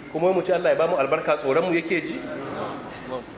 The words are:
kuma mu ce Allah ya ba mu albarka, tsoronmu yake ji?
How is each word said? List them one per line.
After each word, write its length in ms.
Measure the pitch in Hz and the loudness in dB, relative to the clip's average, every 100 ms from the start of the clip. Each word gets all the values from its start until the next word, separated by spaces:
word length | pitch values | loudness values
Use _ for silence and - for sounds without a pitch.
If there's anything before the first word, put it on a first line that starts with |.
| - | -8
kuma 180 | 160 175 | 0 2
mu 100 | 185 | 2
ce 120 | 180 | 2
Allah 160 | 175 165 | 2 4
ya 60 | 143 | 4
ba 120 | 165 | 4
mu 80 | 175 | 2
albarka, 420 | 135 160 165 147 | 2 2 2 0
tsoronmu 360 | 143 143 180 170 | 2 2 2 0
yake 300 | 160 170 147 | 0 -2 -2
ji? 140 | - - 139 135 - 107 - - - - 127 120 | -6 -8 -8 -8 -8 -8 -10 -12 -14 -10 -10 -10